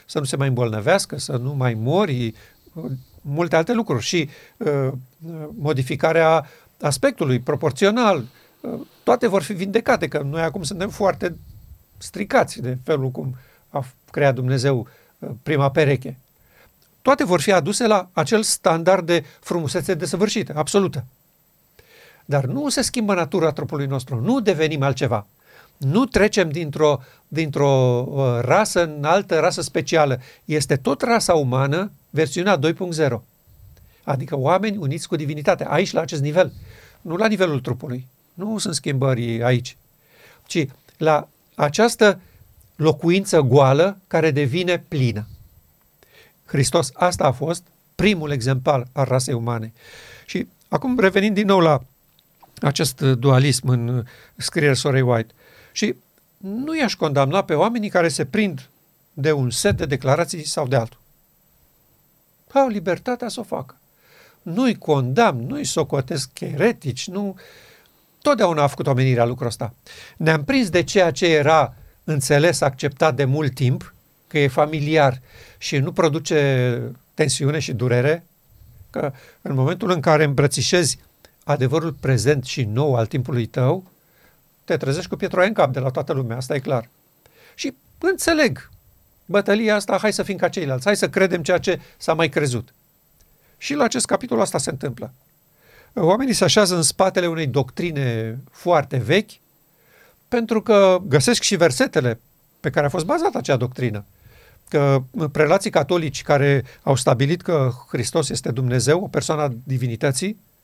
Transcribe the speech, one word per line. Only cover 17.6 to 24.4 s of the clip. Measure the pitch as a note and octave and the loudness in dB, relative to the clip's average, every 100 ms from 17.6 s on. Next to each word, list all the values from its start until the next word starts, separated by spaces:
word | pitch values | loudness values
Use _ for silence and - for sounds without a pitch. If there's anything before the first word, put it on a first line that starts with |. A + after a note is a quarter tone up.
| D3+ G#3 A#3+ | 2 0 2
la | G#3 F3+ | 2 0
acel | - D3 G#3+ | -4 0 0
standard | G#3+ - F#3+ E3 E3+ F#3+ E3+ | 0 0 2 2 4 2 2
de | E3+ - - | 0 -2 -10
frumusețe | - F3+ D3+ F3+ D3+ | -6 -4 -2 -4 -2
desăvârșită, | F3+ C3+ F#3 G#3 A3+ D3+ D3 | -4 -4 -2 -2 -2 -4 -4
absolută. | D3+ G3+ F#3+ C#3 - _ _ _ _ _ _ _ _ - - _ | -2 0 0 -2 -10 _ _ _ _ _ _ _ _ -20 -20 _
Dar | - C#3+ | -4 -2
nu | B2+ G#3+ D4 | -2 -2 -2
se | C#4 | -2
schimbă | A#3+ - G#3 | -2 -2 0
natura | F#3+ D#3+ G3 D#3+ | 0 0 0 0
trupului | D3+ D3 D3+ C#3 | -2 -6 -4 -4
nostru, | C3+ B2+ B2 | -4 -4 -4
nu | B2+ C4+ | 0 0